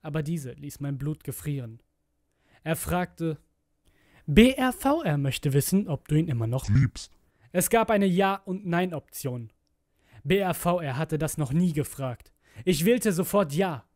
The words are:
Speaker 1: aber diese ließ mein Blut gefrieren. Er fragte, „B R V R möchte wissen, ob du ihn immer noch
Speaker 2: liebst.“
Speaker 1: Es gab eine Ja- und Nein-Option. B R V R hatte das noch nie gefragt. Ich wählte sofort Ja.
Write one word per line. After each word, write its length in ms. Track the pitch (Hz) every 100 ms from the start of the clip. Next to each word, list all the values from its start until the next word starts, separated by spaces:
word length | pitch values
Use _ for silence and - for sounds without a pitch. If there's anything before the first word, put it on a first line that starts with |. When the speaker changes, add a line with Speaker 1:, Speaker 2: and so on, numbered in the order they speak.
Speaker 1:
aber 180 | 160 151
diese 300 | 147 170 131
ließ 280 | 151 143 -
mein 200 | 143 139
Blut 240 | 139 156
gefrieren. 580 | - 131 - 139 120 113 _ _ _ _ _ _ _ _
Er 120 | 156 160
fragte, 640 | - 175 175 _ 165 151 _ _ _ _ _ _ _ _ -
„B 240 | 147 240
R 200 | 262 254
V 300 | 247 269 302
R 140 | 269 147
möchte 360 | 139 - 151
wissen, 340 | 139 - 190 202
ob 200 | 147 _
du 80 | 151
ihn 120 | 170
immer 200 | 120 113
noch 200 | 127 -
Speaker 2:
liebst.“ 480 | 107 135 - - _ _ _ _
Speaker 1:
Es 180 | 180 180
gab 200 | 226 220
eine 180 | 214 196
Ja- 340 | 180 196 196
und 220 | - 190 202
Nein-Option. 880 | 170 185 160 - - 135 123 113 _ _ _ _ _ _ 110
B 160 | 139 185
R 140 | 190
V 260 | 160 175 175
R 180 | 151 127
hatte 200 | 156 156
das 200 | 156 -
noch 160 | 147
nie 180 | 147 180
gefragt. 640 | 156 139 - 131 117 - _ _ - 143
Ich 180 | 160
wählte 300 | 170 240 220
sofort 400 | 170 185 202 180
Ja. 320 | 143 190 143 -